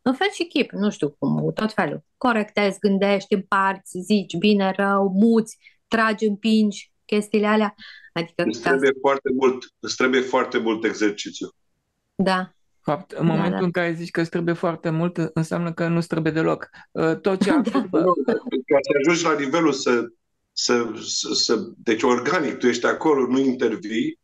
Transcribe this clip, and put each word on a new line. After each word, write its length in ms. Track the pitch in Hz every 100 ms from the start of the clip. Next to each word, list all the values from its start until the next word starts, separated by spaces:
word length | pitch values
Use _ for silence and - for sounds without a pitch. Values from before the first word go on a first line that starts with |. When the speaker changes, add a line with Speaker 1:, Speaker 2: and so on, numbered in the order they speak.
Speaker 1:
În 120 | 247
fel 140 | 262 392
și 100 | -
chip, 280 | 339 302 -
nu 180 | 180 208
știu 260 | 196 143 _
cum, 320 | 143 151 156
tot 200 | 160 214
felul. 300 | - 165 151 _ _
Corectezi, 640 | 254 220 208 - 202 190
gândești, 540 | 208 196 202 202 -
împarți, 680 | 202 - 196 196 190 - 185
zici 360 | 180 214 170 170
bine, 360 | 208 202 190 190
rău, 320 | 196 196 196 185
muți, 420 | 226 226 220 - _ _ _
tragi, 380 | 226 220 220 220
împingi, 640 | 202 220 220 208 202 - _ -
chestiile 420 | 214 208 220 208
alea. 280 | 214 208 - - - -
Adică 300 | 170 170 - 170
Speaker 2:
Îți 160 | -
Speaker 1:
ca 80 | 170
Speaker 2:
trebuie 220 | 135 135 135
foarte 280 | 139 139 135 127
mult, 300 | 131 123 - _
îți 160 | 110 -
trebuie 260 | 127 127
foarte 360 | - 131 120 120
mult 260 | 113 107
exercițiu. 640 | 110 98 104 101 - - - _ _ _ _ _ _ -
Speaker 1:
Da. 380 | 190 185 185 _ _ _
Speaker 3:
Fapt, 300 | - 151 -
în 160 | - 160
Speaker 1:
Da, 60 |
Speaker 3:
momentul 260 | 160 190 190
Speaker 1:
da. 60 | 185
Speaker 3:
în 60 |
care 220 | 175 170
zici 180 | 165 170
că 100 | -
îți 80 | 165
trebuie 240 | 175 170
foarte 360 | 165 180 160 175
mult, 280 | 160 175 180 160
înseamnă 400 | - 160 175 170
că 140 | 165 170
nu-ți 200 | 170 165
trebuie 240 | 165 160
deloc. 380 | 156 165 151 - - - -
Ă, 200 | 160 160
tot 260 | 202 190
ce 60 | 196
Speaker 1:
<laughs> 20 |
Da. 60 | 311
Speaker 3:
afirmă 420 | 226 277 190 -
Speaker 2:
Nu, 140 | 185 - - 226 - - -
ca 120 | 143
să 100 | - 143
ajungi 240 | 139 165
la 160 | 165 147 139
nivelul 260 | 165 160
să, 340 | 131 131 120 117 _ _ _ _
să, 360 | - - 120 113 107
să, 320 | - - -
să, 220 | - - 113 101 -
deci 260 | - 110
organic, 540 | 131 120 143 175 135 -
tu 100 | 123
ești 180 | 117 123
acolo, 420 | 107 160 139 120
nu 120 | 131
intervii. 800 | 135 123 113 104 104 113 - -